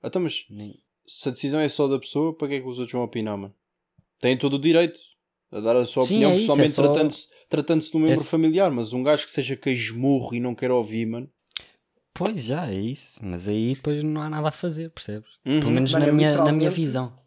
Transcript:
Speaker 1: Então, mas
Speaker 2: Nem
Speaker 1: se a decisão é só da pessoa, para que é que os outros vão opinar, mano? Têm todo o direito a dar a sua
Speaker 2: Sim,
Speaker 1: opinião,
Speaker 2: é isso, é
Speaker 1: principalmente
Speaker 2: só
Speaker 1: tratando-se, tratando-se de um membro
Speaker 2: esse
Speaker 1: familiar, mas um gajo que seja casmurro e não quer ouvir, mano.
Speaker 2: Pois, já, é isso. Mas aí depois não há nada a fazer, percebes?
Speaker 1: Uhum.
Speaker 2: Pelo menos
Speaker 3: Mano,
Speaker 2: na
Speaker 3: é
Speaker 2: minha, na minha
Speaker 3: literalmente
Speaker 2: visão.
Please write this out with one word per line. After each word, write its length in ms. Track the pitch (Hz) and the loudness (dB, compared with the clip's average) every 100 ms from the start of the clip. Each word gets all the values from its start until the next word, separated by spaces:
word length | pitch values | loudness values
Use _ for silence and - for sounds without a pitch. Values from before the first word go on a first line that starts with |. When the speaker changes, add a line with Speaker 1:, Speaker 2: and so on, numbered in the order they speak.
Speaker 1:
Então, 180 | - 185 | -4 -4
mas 240 | 170 - - | -2 -4 -12
Speaker 2:
Nem 320 | 104 104 - _ _ - | -16 -16 -18 _ _ -16
Speaker 1:
se 200 | - 143 | -8 -6
a 40 | |
decisão 280 | 123 143 147 | -4 -4 -2
é 80 | 151 | -2
só 180 | - 143 | 0 0
da 100 | 135 | 0
pessoa, 380 | - 143 160 160 | -2 -2 -2 -2
para 120 | 147 | -6
que 60 | |
é 60 | 139 | -6
que 60 | 131 | -6
os 100 | 123 | -8
outros 140 | 123 | -6
vão 100 | 127 | -4
opinar, 340 | 117 120 107 101 | -4 -4 -4 -6
mano? 180 | 98 _ _ _ _ _ _ _ | -10 _ _ _ _ _ _ _
Têm 180 | 123 127 | 0 2
todo 180 | 143 | 0
o 40 | 139 | 0
direito 380 | 143 165 170 - - _ _ _ _ | 2 4 2 -2 -20 _ _ _ _
a 80 | 104 | -6
dar 160 | 107 123 | 2 2
a 80 | 120 | 2
sua 160 | - | 0
Speaker 2:
Sim, 120 | 127 | 2
Speaker 1:
opinião, 180 | 214 214 | 4 6
Speaker 2:
é 20 | |
isso, 100 | 185 226 | 4 4
é 40 | 143 | 4
Speaker 1:
principalmente 180 | 156 | 4
Speaker 2:
só 80 | 143 | 4
Speaker 1:
tratando-se, 460 | 143 147 156 - - _ _ | 4 4 2 -2 -12 _ _
tratando-se 420 | 151 147 160 156 | -4 2 0 2
de 40 | 160 | 0
um 40 | |
membro 200 | 156 160 | 2 2
Speaker 2:
esse 60 | 143 | 0
Speaker 1:
familiar, 400 | 165 160 160 190 | 2 2 4 2
mas 200 | 127 110 | 2 -4
um 120 | 127 | -2
gajo 200 | 131 147 | 0 0
que 60 | - | 0
seja 260 | - 127 135 | -4 -4 -4
casmurro 760 | - 127 107 117 131 139 110 | -2 -2 -4 -2 2 2 0
e 60 | 120 | -4
não 120 | 120 | -4
quer 160 | 117 127 | -2 0
ouvir, 340 | 123 110 110 110 | 0 0 -4 -4
mano. 240 | 117 135 _ _ - - _ _ _ _ | -4 -10 _ _ -16 -16 _ _ _ _
Speaker 2:
Pois, 300 | - 185 214 | -4 -4 -2
já, 240 | 113 143 151 | -4 -4 -4
é 60 | |
isso. 460 | 95 107 139 - - | -4 -4 -8 -14 -14
Mas 240 | 101 87 95 | -8 -8 -4
aí 280 | 107 117 131 | -2 -2 -2
depois 260 | 151 147 | -4 -4
não 180 | 151 151 | -2 -4
há 60 | 151 | -6
nada 200 | 151 151 | -4 -4
a 40 | |
fazer, 380 | - 180 156 165 | -4 -8 -6 -10
percebes? 380 | - - 104 - _ | -12 -12 -12 -12 _
Speaker 1:
Uhum. 160 | - 151 | 0 0
Speaker 2:
Pelo 100 | 143 | 4
menos 220 | 123 131 | 2 2
Speaker 3:
Mano, 140 | 151 147 | 4 4
Speaker 2:
na 40 | |
Speaker 3:
é 40 | |
Speaker 2:
minha, 160 | 151 151 | 4 4
na 40 | 147 | 4
minha 140 | 151 156 160 | 4 4 2
Speaker 3:
literalmente 40 | |
Speaker 2:
visão. 440 | 170 156 127 127 - | 0 -2 -2 -6 -10